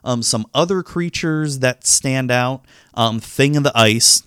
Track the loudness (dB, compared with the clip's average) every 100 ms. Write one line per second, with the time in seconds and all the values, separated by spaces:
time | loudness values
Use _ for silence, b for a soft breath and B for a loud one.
0 | -4 -4 -2 -4 -4 -2 0 -2 -4 -6
1 | -6 -4 -4 -2 -4 -2 -2 -2 -2 -2
2 | 0 -2 0 0 0 -4 b b b -2
3 | 0 -2 -6 0 2 2 2 4 4 4
4 | 2 2